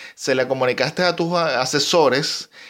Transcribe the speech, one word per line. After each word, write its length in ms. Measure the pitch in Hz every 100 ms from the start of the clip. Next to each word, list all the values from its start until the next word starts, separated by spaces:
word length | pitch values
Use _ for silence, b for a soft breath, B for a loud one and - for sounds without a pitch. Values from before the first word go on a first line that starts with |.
| B B
se 180 | -
la 140 | 131 127
comunicaste 560 | 131 127 117 131 170
a 140 | 180 170
tus 160 | 170
a-, 280 | 175 160 127
asesores, 880 | 127 147 - 175 143 131 160 - - B B